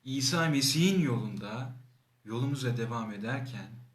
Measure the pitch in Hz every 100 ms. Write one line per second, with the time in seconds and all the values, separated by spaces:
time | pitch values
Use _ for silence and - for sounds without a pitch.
0 | 131 135 127 175 160 139 139 156 185 190
1 | 147 110 104 95 104 113 123 - - _
2 | _ _ 107 117 139 139 127 117 113 117
3 | 110 101 110 135 - 104 95 - -